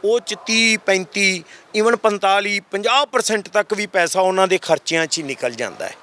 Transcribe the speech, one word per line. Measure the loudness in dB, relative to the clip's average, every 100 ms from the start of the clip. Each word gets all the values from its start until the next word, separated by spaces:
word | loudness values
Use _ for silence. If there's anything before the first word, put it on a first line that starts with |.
ਉਹ | 2 0
'ਚ | -2 -10 -2
ਤੀਹ, | 2 4 2
ਪੈਂਤੀ, | 2 0 0 0 0 0 -10 -20 _ 0
even | 2 2
ਪੰਤਾਲੀ, | 0 0 2 2 0 -4
ਪੰਜਾਹ | -4 -4 0 0 0
ਪਰਸੈਂਟ | -2 0 -4 -2
ਤੱਕ | -2 -2
ਵੀ | -4 -2
ਪੈਸਾ | 0 0 2
ਉਹਨਾਂ | 2 2 2
ਦੇ | 2
ਖਰਚਿਆਂ | 2 -2 0 -2 -2
'ਚ | -4
ਹੀ |
ਨਿਕਲ | -6 -6 -6
ਜਾਂਦਾ | -4 -8 -8 -12
ਹੈ। | -12